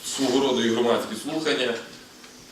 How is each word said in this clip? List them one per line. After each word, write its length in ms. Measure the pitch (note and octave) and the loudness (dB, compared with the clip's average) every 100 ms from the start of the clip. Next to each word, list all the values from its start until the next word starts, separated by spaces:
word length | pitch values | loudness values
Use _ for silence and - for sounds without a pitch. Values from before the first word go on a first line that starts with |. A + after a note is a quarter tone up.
свого 440 | - - C3 C3 C3 | -8 -2 2 4 4
роду 160 | A#2 | 2
і 40 | A#2 | 2
громадські 460 | A2+ A#2 G#2+ - G#2+ | 2 2 2 0 -8
слухання. 520 | C#3+ D#3 D3+ B2+ A#2+ A2+ - - - - - - - | -6 -2 0 0 -2 -4 -8 -18 -20 -20 -20 -20 -20